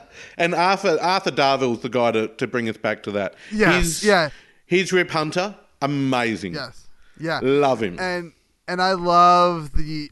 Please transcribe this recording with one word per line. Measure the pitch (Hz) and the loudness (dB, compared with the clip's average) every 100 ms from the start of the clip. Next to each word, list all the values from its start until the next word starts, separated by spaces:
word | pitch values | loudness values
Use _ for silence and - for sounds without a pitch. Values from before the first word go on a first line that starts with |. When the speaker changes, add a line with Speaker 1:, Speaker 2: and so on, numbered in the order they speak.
| - - - - | -14 -20 -12 -4
Speaker 1:
And | 170 | -2
Arthur, | 170 185 196 196 156 | 2 2 2 0 0
Arthur | 170 190 190 | 0 -2 -2
Darvill's | 139 139 135 131 113 | 0 2 2 0 -2
the | 123 | -4
guy | 123 117 | 0 0
to, | 110 110 | 0 -2
to | - 139 | -4 -6
bring | 123 113 | -4 -4
us | - | -4
back | 110 107 | -6 -6
to | 107 | -6
that. | 101 95 - - | -6 -6 -10 -8
Speaker 2:
Yes, | 214 185 151 | 0 2 2
Speaker 1:
His, | 170 156 | 0 -2
Speaker 2:
yeah. | 208 185 151 - _ _ | 2 2 0 -6 _ _
Speaker 1:
his | - 180 156 | -2 -2 0
Rip | 180 175 | -2 -2
Hunter, | 160 156 180 185 202 _ _ | -4 -4 -4 -6 -10 _ _
amazing. | 147 143 135 123 117 98 92 | -4 -2 0 0 -2 -4 -8
Speaker 2:
Yes, | 85 127 - - - - - | -10 -12 -16 -20 -20 -20 -10
yeah. | 165 143 | -6 -4
Speaker 1:
Love | 127 143 139 117 | 0 2 2 0
him. | 98 87 | -2 -4
Speaker 2:
And, | 185 180 170 _ _ _ - | -6 -6 -10 _ _ _ -8
and | 180 | -2
I | 185 | -2
love | 185 175 175 175 175 175 170 147 | 0 2 6 8 6 4 0 0
the, | 160 151 156 147 | 0 0 -4 -8